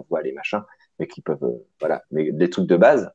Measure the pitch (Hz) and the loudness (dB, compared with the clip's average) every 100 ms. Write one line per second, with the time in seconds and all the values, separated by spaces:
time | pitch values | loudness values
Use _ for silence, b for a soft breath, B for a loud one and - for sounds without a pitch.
0 | 69 82 76 69 - 104 104 b b - | -4 -6 -4 -8 -6 -8 -8 b b -10
1 | - - - 73 64 58 - - 78 73 | -10 -10 -6 -4 -4 -6 -12 -8 -4 -4
2 | - 78 78 76 175 131 - 87 117 139 | -4 -4 -2 0 0 0 2 6 6 6
3 | 90 | 0